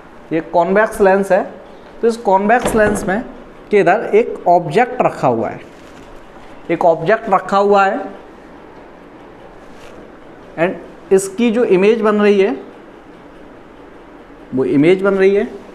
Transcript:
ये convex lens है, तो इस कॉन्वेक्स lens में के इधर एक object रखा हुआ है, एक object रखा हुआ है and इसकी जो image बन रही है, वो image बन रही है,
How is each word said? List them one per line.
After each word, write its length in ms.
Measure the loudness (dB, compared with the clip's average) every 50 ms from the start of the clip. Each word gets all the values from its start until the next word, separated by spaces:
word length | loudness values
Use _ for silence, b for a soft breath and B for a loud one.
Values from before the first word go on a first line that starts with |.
| -20 -20 -20 -20 -10 -6
ये 80 | -6 -6
convex 600 | -4 -2 0 0 0 2 2 2 2 0 0 0
lens 320 | 2 2 2 2 2 0
है, 340 | 0 0 0 -4 -10 -18 -20 -20 -20 -20 -20 -20 -8 -2
तो 60 | -2 -2
इस 80 | -2
कॉन्वेक्स 580 | -2 0 0 0 2 2 2 2 2 0 0 0
lens 300 | 0 0 0 0 -4 -4
में 200 | -4 -6 -6 -6 -10 -16 -20 -20 -20 -20 -20 -6 0
के 100 | 0 2
इधर 300 | 4 2 2 0 0 0 0
एक 340 | 0 0 0 -6 -4 0 2
object 540 | 2 2 0 0 0 0 0 0 -2 -2
रखा 260 | -2 -2 -2 -2 -2 0
हुआ 200 | 0 0 -4 -6
है, 120 | -8 -12 -18 -20 -20 -20 -20 -20 -20 -20 -20 -20 -20 -20 -20 -20 -20 -20 -20 -20 -20 -16 -8 -6
एक 140 | -4 0 2
object 460 | 2 2 0 0 -2 -2 -2 0 -2
रखा 280 | -2 -2 0 -2 0 0
हुआ 260 | 2 2 2 2 2
है 160 | 0 -2 -4 -8 -12 -14 -18 -20 -20 -20 -20 -20 -20 -20 -20 -20 -20 -20 -20 -20 -20 -20 -20 -20 -20 -20 -20 -20 -20 -20 -20 -20 -20 -20 -20 -20 -20 -20 -20 -20 -20 -20 -20 -20 -20 -20 -20 -20 -20 -20 -20 -20 -16 -6 -4
and 120 | -4 -4 -4 -8 -14 -18 -20 -20 -2 0
इसकी 380 | 0 0 0 -4 -4 -2 -2 0
जो 140 | 0 0 2
image 360 | 2 2 4 4 2 2 2
बन 200 | 0 0 0 2
रही 200 | 2 2 2 2
है, 160 | 2 0 -2 -6 -12 -18 -20 -20 -20 -20 -20 -20 -20 -20 -20 -20 -20 -20 -20 -20 -20 -20 -20 -20 -20 -20 -20 -20 -20 -20 -20 -20 -20 -20 -20 -20 -20 -20 -20 -20 -16 -8 -4
वो 100 | -4 -2
image 380 | 0 2 2 4 2 2 2
बन 120 | 0 0 0
रही 200 | 2 2 2 2
है, 140 | 0 -2 -4 -8 -16 -20 -20